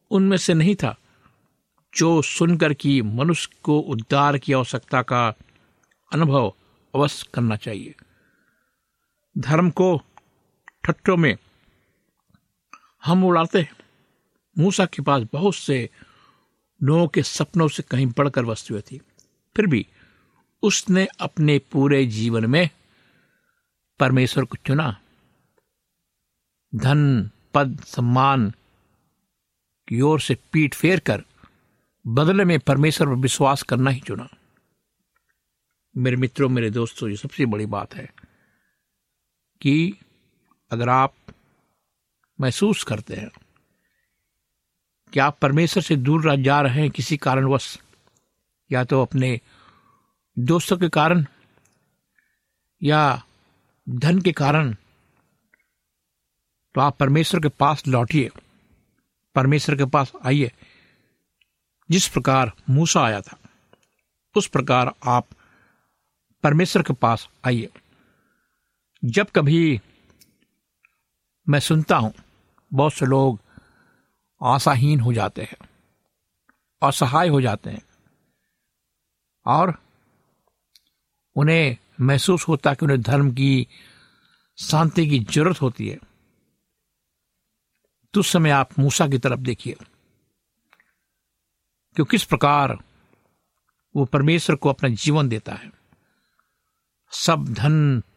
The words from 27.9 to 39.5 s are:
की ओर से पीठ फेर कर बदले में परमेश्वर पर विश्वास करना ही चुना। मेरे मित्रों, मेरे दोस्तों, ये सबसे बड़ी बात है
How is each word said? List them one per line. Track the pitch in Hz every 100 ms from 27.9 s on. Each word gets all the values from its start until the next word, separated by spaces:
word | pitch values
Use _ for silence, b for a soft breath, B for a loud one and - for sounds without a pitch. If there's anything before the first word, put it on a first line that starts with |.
| - 120 127 135 135 104 - _ _ _ _ _ _ _ _ _ _ _ _ -
की | 117
ओर | 143 156
से | - 120 _
पीठ | 160 147 -
फेर | 160 185
कर | - 101 - b b b b b b _ 123
बदले | 120 156 196 185
में | 156
परमेश्वर | - 139 156 147 147
पर |
विश्वास | 127 131 - 139 139
करना | - 120 131
ही | 127
चुना। | - 101 123 - _ _ _ _ _ _ _ _ _ _ _ _ _ _ _ -
मेरे | 127 123
मित्रों, | 127 - 135
मेरे | 127 113
दोस्तों, | 117 117 - 113
ये | 101
सबसे | 143 - 127
बड़ी | 104 107
बात | 101 -
है | - - _ b b b b b b _ _ _ _ _ _ _